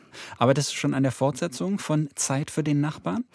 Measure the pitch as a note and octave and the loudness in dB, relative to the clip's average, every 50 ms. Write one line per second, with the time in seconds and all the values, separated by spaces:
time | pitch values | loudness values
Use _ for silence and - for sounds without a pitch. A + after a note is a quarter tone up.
0 | - - - - - - - - A#2 B2+ C3+ D#3 C#3 - - - - C#3+ C#3 C3+ | -20 -20 -18 -16 -16 -8 -2 2 4 4 4 4 2 -2 -2 -2 0 0 2 2
1 | C3+ C3 - - C3+ C#3 C#3 - E3+ E3 - - F3 F#3+ G3+ G3 - - D#3 D3+ | 2 0 2 2 0 0 0 0 -4 -4 -4 -4 -2 -2 -2 -2 0 0 0 2
2 | D#3 C#3 - - - - C3+ C#3 D3+ - - D#3+ D3 D3+ D3 C#3+ C#3+ D#3 - - | 0 0 -2 -4 -2 0 0 -2 -2 -2 -2 -2 0 2 2 2 2 0 -2 -4
3 | - E3+ F#3+ A3+ - _ | -4 -4 -2 -4 -4 _